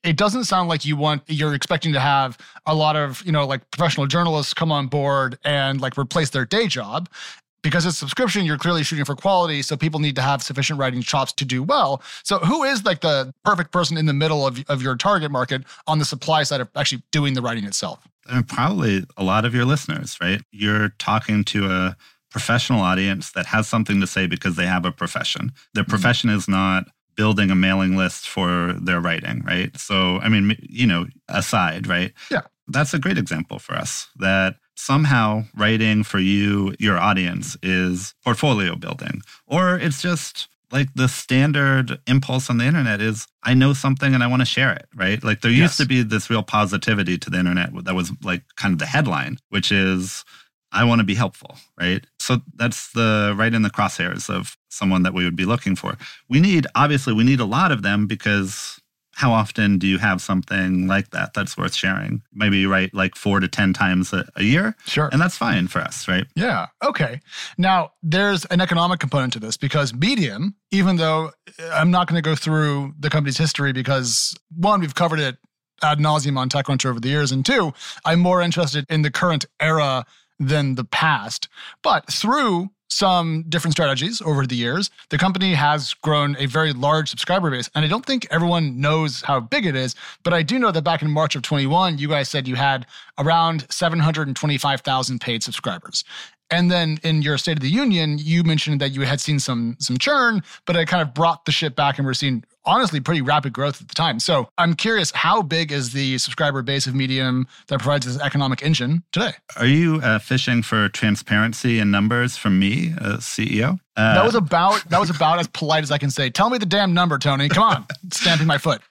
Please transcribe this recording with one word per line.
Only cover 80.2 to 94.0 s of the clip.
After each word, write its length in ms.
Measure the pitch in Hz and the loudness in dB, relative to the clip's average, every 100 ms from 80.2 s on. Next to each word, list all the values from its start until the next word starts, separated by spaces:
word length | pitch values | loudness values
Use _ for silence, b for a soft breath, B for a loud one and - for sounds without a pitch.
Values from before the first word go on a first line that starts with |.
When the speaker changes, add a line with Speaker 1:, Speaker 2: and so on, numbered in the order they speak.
| b b | b b
Speaker 1:
than 360 | 135 151 139 | 0 2 0
the 100 | 127 | -2
past. 640 | 120 - 160 139 104 - - B B B | -2 0 2 0 -2 -10 -12 B B B
But 300 | - 165 - | 0 0 -2
through 560 | - 208 285 254 170 190 _ _ | -4 0 2 2 0 -2 _ _
some 560 | - 196 180 165 160 160 | 0 2 2 2 -2 -4
different 240 | 165 165 | -4 -2
strategies 500 | 151 151 135 160 226 | 0 0 0 -4 -4
over 240 | 160 143 131 | -2 0 0
the 80 | |
years, 360 | 123 117 156 196 B B | -2 -2 -2 -4 B B
the 80 | 147 | 0
company 360 | 185 185 190 | 0 0 0
has 380 | 156 147 151 139 - | 2 2 0 -4 -6
grown 340 | 151 147 143 135 | 0 0 0 -2
a 80 | 139 | -2
very 260 | 143 156 | 0 0
large 380 | 127 143 156 147 | 0 2 2 0
subscriber 400 | 120 - 185 170 | -6 -2 0 0
base. 180 | 127 117 | -2 -4
And 100 | 151 | -2
I 40 | 151 | 0
don't 180 | 214 - | -2 -2
think 200 | 262 - | -4 -2
everyone 500 | 160 170 170 151 123 | 0 2 2 0 0
knows 420 | 147 160 156 123 | 0 2 0 -4
how 180 | - 135 | -2 -2
big 260 | 117 - 190 | 0 0 0
it 80 | |
is, 200 | 135 131 - B B | -2 -4 -6 B B
but 100 | 175 | 0
I 100 | 170 | 2
do 160 | 156 254 | 2 2
know 120 | 226 | 2
that 120 | 165 | 2
back 200 | 160 156 | 0 0
in 80 | 151 | 0
March 240 | 147 156 | 2 0
of 80 | 143 | -2
twenty-one, 560 | - 147 135 165 185 147 | -2 0 2 2 2 0
you 100 | 147 | -2
guys 200 | 147 131 | -2 0
said 180 | 147 131 | -4 -2
you 80 | |
had 320 | 123 139 135 123 B B - | 0 2 0 -4 B B -2
around 480 | 143 165 165 160 131 | 2 4 4 0 -6
seven 280 | - 170 | -2 0
hundred 300 | 165 | 2